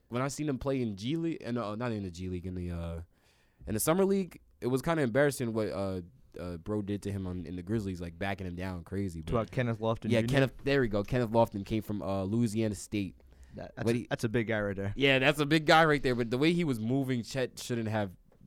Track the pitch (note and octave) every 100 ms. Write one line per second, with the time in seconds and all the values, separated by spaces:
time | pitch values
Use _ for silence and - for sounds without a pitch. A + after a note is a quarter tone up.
0 | _ A#2 C#3 C#3 D3+ B2+ C#3 C3+ A#2 G2
1 | A2+ E3 E3 - - A#2+ G#2 G#2 B2 A2
2 | G2 E2+ F#2 F2+ F2+ F2+ F2 E2+ E2+ E2+
3 | E2+ _ _ _ _ _ - G#2 D3 F3
4 | G3 G3 F#3 - - _ A#2+ C3 C#3+ E3
5 | C3 A2+ D3 C3+ A#2+ A2 G#2 D2 G2 F#2+
6 | F2 - - - F2 F2 E2+ G#2+ G2+ G2+
7 | G2+ G2 F#2 F2+ D#2+ F2+ F2 A2+ G2 F2+
8 | F2 E2 G2 G2 F#2 F2 F#2 F2+ D#2+ G2
9 | G2 E2 D#2+ B2 A2 - A#2+ A2+ A2 A2+
10 | A2 A#2 A#2 C3+ C3 - C#3+ C#3 A#2+ G2+
11 | G2+ B2+ A#2 A2+ A2+ G#2 G2 A2+ - G#2
12 | D#2+ G2 F#2+ A2+ A#2 G#2+ A2 F#2+ - G#2+
13 | F#2+ - - - - - F#2 - G#2+ A#2+
14 | - C#3+ A#2+ A#2+ G#2+ A2 G#2 F#2+ G2 G#2
15 | C#3 C3 C3+ D3 C#3+ D#3+ D3+ E3 D#3+ D3
16 | C3+ A#2+ A#2+ B2+ D#3 F3 E3+ A#2+ A2 C3+
17 | C3 B2+ G#2+ C3+ B2+ - - A#2 A2 A2
18 | G2+ F2 - _